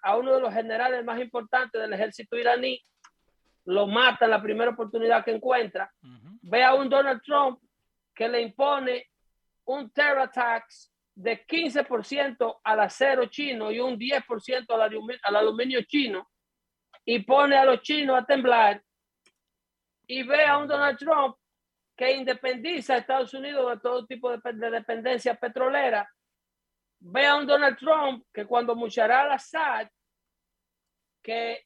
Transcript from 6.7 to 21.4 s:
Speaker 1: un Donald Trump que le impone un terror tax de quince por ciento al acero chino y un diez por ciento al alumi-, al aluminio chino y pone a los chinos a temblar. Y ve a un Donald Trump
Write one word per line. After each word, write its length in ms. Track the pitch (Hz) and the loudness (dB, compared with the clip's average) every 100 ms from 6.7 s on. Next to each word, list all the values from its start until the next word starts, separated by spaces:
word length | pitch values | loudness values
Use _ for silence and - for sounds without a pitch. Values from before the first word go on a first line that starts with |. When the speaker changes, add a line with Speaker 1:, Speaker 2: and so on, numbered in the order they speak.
| 269 | 4
Speaker 1:
un 120 | 269 | 2
Donald 340 | 277 277 247 | 2 2 -2
Trump 380 | - 285 277 247 _ _ _ _ _ - | -2 0 0 -2 _ _ _ _ _ -6
que 140 | 226 | -4
le 120 | 240 | -2
impone 640 | 233 - 277 285 254 247 - _ _ _ _ _ - | -4 -2 0 0 -2 -6 -8 _ _ _ _ _ -8
un 240 | 269 233 | -8 -6
terror 400 | - 294 277 262 | 0 2 2 0
tax 600 | 254 240 226 - - _ _ _ | -2 -2 -2 -6 -20 _ _ _
de 320 | - 190 220 _ | -10 -6 -6 _
quince 380 | 330 330 262 | -4 -2 -2
por 220 | 277 240 208 | -2 -4 -6
ciento 560 | 277 277 233 226 - | -4 -4 -2 -4 -4
al 160 | 214 214 | 0 2
acero 460 | 208 - 269 262 233 | 2 2 2 2 -2
chino 440 | - 285 240 214 | -4 -6 -6 -6
y 100 | 220 | -4
un 160 | 254 240 | -4 -6
diez 260 | 247 285 | -4 -4
por 180 | - 233 | -4 -10
ciento 340 | - 254 233 226 | -4 -6 -2 0
al 140 | 214 | 0
alumi-, 300 | 220 220 247 | -2 -10 -6
al 140 | 202 208 | 0 2
aluminio 460 | 214 220 254 254 | 2 0 -2 -2
chino 480 | 208 294 262 190 - _ _ _ _ _ _ _ | -2 -2 -2 -4 -10 _ _ _ _ _ _ _
y 160 | - 233 | -4 -2
pone 380 | 196 269 285 277 | 2 4 6 6
a 80 | 269 | 6
los 160 | 247 | 4
chinos 360 | - 302 285 254 | 0 -2 2 0
a 80 | - | 2
temblar. 560 | 277 247 240 214 208 _ _ _ _ _ _ _ _ _ _ _ _ _ | 2 4 6 4 2 _ _ _ _ _ _ _ _ _ _ _ _ _
Y 180 | 254 | -10
ve 220 | 247 285 302 | 0 4 4
a 140 | 285 | 4
un 80 | 294 | 2
Donald 300 | 285 285 254 | 0 0 -2
Trump 380 | 285 311 269 - | 0 2 2 -2